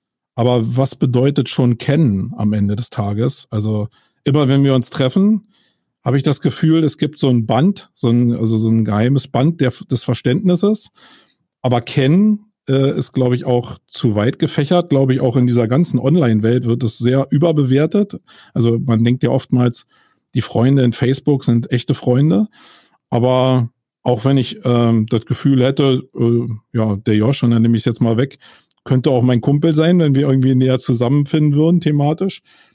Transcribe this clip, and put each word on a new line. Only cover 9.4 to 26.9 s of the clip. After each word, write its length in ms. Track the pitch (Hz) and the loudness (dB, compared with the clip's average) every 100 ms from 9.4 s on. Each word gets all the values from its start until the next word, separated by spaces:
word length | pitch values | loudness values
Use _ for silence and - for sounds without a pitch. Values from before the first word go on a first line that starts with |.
| 147 170 | 0 0
der, 140 | 127 - - | -2 -4 -6
des 140 | 127 | -6
Verständnisses. 840 | - 127 131 151 185 175 202 214 - _ - - _ _ _ _ | -4 -4 -2 0 0 0 0 -2 -6 _ -20 -20 _ _ _ _
Aber 220 | 127 120 | -2 -2
kennen, 640 | - - 135 175 214 208 _ _ - | -2 -2 2 2 2 0 _ _ -4
äh, 300 | 135 135 - | 0 0 -2
ist, 160 | 135 | -4
glaube 220 | - 127 | -2 0
ich, 100 | 123 | 0
auch 320 | - 123 120 - _ | 0 -2 -2 -12 _
zu 260 | - 123 | -4 -2
weit 240 | 104 107 - | 0 0 0
gefächert. 500 | 151 - 139 175 170 | -2 -2 0 0 2
Glaube 240 | 139 131 | 0 2
ich, 80 | 127 | 0
auch 160 | 131 123 | 0 0
in 100 | 123 | 2
dieser 220 | 120 113 | 2 2
ganzen 300 | 127 175 120 | 0 0 0
Online-Welt 640 | 131 175 127 110 110 123 | 0 2 2 2 2 0
wird 180 | 120 120 | 0 -2
es 140 | 117 - | -4 -2
sehr 300 | 117 131 131 | 0 0 0
überbewertet. 880 | 147 170 151 131 135 156 208 202 - _ - - | 0 0 2 2 2 2 0 -2 -6 _ -20 -10
Also 240 | - 117 117 | -2 0 0
man 260 | - 113 | 0 0
denkt 180 | 117 127 | 2 0
ja 60 | 123 | 0
oftmals, 580 | 131 - 123 123 - - _ _ _ _ | -2 -2 0 0 -2 -12 _ _ _ _
die 60 | 127 | -6
Freunde 420 | - - 127 139 | -4 0 2 2
in 120 | 123 | 2
Facebook 500 | - 127 135 - 139 | 0 -2 -2 0 -2
sind 260 | - 117 - | 0 0 0
echte 220 | 120 - | -4 -2
Freunde. 540 | 135 - 123 151 185 214 _ - - _ _ - | -4 0 2 2 2 -2 _ -20 -20 _ _ -6
Aber 580 | 120 123 127 127 127 117 _ _ _ - | 0 2 2 2 2 -2 _ _ _ -2
auch 160 | 123 | 0
wenn 140 | 135 139 | 2 0
ich, 200 | 120 - | 0 -4
ähm, 400 | 127 120 117 113 107 | -2 2 2 2 0
das 200 | 117 - | -2 -4
Gefühl 360 | 123 139 135 | -4 0 2
hätte, 460 | 127 135 139 131 - - | 2 2 0 0 -4 -4
äh, 280 | 117 120 123 107 _ | 0 0 -2 -8 _
ja, 240 | 117 110 | -4 -2